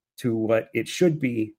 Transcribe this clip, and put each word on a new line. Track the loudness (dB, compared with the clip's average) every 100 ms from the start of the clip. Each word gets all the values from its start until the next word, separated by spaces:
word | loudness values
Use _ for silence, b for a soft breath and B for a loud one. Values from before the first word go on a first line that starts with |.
| _ -6
to | -2 0
what | 2 0 0
it | -4 -4
should | 2 2 2
be | -2 -2 -6